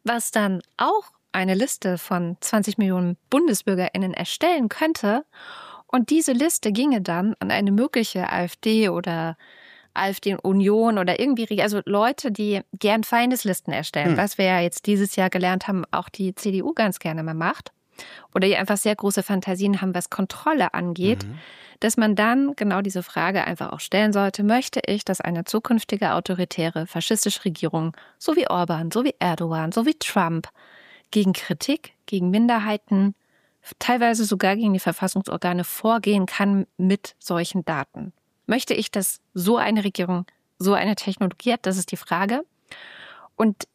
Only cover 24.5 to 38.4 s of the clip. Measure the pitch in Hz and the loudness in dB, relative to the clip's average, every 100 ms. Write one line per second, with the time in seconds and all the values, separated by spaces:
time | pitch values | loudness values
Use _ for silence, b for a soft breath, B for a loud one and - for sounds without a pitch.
24.5 | 247 - - - 208 - 185 - 170 - | 2 0 -4 -2 -2 -2 -4 -2 -4 -2
25.5 | 220 - 226 - 202 175 139 - 180 180 | -2 2 0 0 -2 0 0 0 -2 -2
26.5 | - 160 160 165 170 - 220 208 - 196 | -2 -2 -2 -6 -4 0 0 0 -2 -4
27.5 | 156 160 165 160 - B B - 311 - | -4 -2 -2 -4 -6 B B -2 0 2
28.5 | 180 175 160 165 - 254 - 180 160 170 | 0 0 -2 -2 -2 -2 0 -2 -2 -2
29.5 | 160 160 226 254 311 - 202 165 165 - | -2 -2 0 0 0 -2 0 0 -2 -6
30.5 | B B B B B B 214 190 - - | B B B B B B 2 2 2 -2
31.5 | 160 - 302 - _ - 196 180 208 240 | -6 -2 -4 -4 _ -6 -2 2 2 4
32.5 | 226 214 214 - 196 202 - _ _ _ | 2 0 -4 0 2 2 0 _ _ _
33.5 | _ - - - 247 233 226 214 185 190 | _ -20 -6 0 2 4 2 0 2 2
34.5 | 208 214 190 175 - 190 190 - - 180 | 2 2 2 0 -2 -2 -2 -4 -4 -2
35.5 | 175 175 - 220 226 202 202 180 - 202 | -2 -4 -2 0 2 2 2 2 0 2
36.5 | 196 - - 185 196 - - - 170 175 | 2 0 0 2 2 -2 -12 -4 -2 0
37.5 | 185 165 151 - - 185 - _ _ | -4 -2 -4 -4 -10 -14 -16 _ _